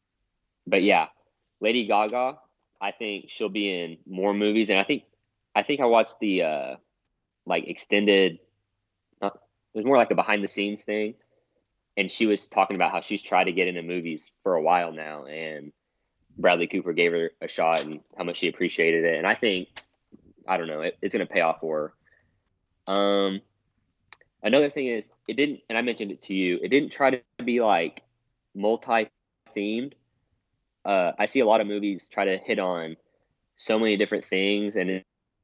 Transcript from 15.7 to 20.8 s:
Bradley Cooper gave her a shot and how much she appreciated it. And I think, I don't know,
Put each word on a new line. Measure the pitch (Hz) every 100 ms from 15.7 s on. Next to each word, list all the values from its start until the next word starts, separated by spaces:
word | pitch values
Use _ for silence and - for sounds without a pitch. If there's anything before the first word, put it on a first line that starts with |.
| - _ _ _ _ _ -
Bradley | 87 85 87
Cooper | 98 87
gave | 80 85
her | 85 82 -
a | 85
shot | - 82 82
and | 73 76 _ -
how |
much | 90 87
she | 87
appreciated | - 90 - 82 82
it. | 82 80
And | 92
I |
think, | 113 117 92 90 - - _ _ - _ _ -
I | 92
don't | 82
know, | 78